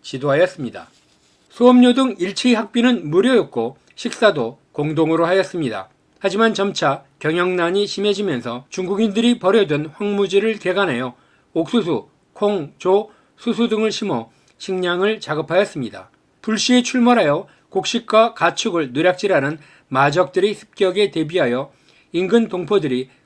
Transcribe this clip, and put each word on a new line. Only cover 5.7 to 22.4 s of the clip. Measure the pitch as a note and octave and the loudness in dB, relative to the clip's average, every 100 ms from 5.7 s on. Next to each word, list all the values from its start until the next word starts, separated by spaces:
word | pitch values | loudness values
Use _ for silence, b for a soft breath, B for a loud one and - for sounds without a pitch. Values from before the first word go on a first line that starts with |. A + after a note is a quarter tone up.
| G#2 - _ _ _ | -6 -12 _ _ _
하지만 | G3 G3 A3+ | -4 0 0
점차 | G3 G3+ - D3+ C3+ - _ | 0 -4 -2 -2 -2 -8 _
경영난이 | D#3 E3+ F3+ F3+ E3+ F#3+ G3+ | -4 0 0 0 0 0 -2
심해지면서 | - G#3 G3 G3+ B2+ A#2 A#2+ - | -2 -2 -2 -4 -4 -6 -10 -10
중국인들이 | - F#3 G3+ A3 G3 A#3 A#3+ | -8 -4 -2 0 0 0 2
버려둔 | F#3 A3 D3 D3 D3+ | 2 2 2 -2 -4
황무지를 | - G#3 G3+ F#3+ G3 A3 G#3+ | -6 -4 -2 0 0 0 -2
개간하여 | F3+ F#3 F#3+ B2 B2+ - b b b | -4 -2 -2 -2 -6 -10 b b b
옥수수, | D#3+ D#3+ A#3+ F3 B2 - _ _ | -6 -2 -2 0 -4 -6 _ _
콩, | - G#3 G3+ C#3+ - | -4 -2 -2 -6 -6
조, | F3+ G3 G#3 b b _ | 0 0 0 b b _
수수 | A#3+ G#3 A#3 | -6 -2 -2
등을 | G#3+ A3 | 0 -2
심어 | - G3+ B2+ A2+ b b _ | -4 -4 -4 -6 b b _
식량을 | - F#3 F3+ F3+ G3+ G#3+ | -8 -4 -2 0 -2 -2
자급하였습니다. | - D3+ D3+ F3 G3+ D#3 A2+ F#2+ - _ _ _ | -6 -6 0 0 0 -4 -10 -10 -20 _ _ _
불시에 | - A3 - B3 | -4 -2 4 2
출몰하여 | A#3+ B3+ A#3+ A#3+ D#3 D3+ - b b | 2 2 4 4 4 0 -4 b b
곡식과 | F#3+ - A#3 - A3 A3+ | -6 -4 -6 0 2 2
가축을 | - E3+ E3+ A3+ E3+ C#3 | 2 -2 0 -4 -2 -2
노략질하는 | B2+ F3+ F3+ G3+ E3+ C#3 D#3 b b _ | 0 0 0 0 0 0 -6 b b _
마적들의 | C3+ C#3+ D#3 F3+ F#3 G3+ | 0 2 2 0 0 -2
습격에 | G#3 - - F#3+ F#3 G3+ | -2 -12 -2 -2 0 -2
대비하여 | E3 D3+ F3 B2+ B2 C#3+ b b b b | -2 -2 0 0 -2 -6 b b b b
인근 | E3+ F#3 A#3 | -4 0 2